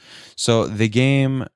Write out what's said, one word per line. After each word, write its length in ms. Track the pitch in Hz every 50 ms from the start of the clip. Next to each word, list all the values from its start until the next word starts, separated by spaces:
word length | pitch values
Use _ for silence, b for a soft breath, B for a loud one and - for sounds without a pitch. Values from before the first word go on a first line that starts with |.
| B B B B B B B
So 300 | - - - 117 113 101
the 220 | 71 110 104 113 113
game, 580 | 104 123 127 135 139 139 135 131 135 131 110 - _